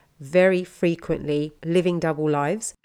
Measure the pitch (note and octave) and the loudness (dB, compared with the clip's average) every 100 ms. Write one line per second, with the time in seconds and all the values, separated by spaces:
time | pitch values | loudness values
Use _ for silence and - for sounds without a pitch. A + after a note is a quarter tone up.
0 | _ _ C3+ F3 F#3 F#3 F3+ - F3 E3+ | _ _ -2 2 4 2 -2 -2 0 0
1 | - D#3+ D3 D3 D3+ - D#3+ F3 F3 F3 | -4 -6 -2 -2 -4 -8 -2 0 2 0
2 | E3 D3+ D#3 D3 C#3+ G#3 - - | -2 0 0 0 0 -2 -6 -14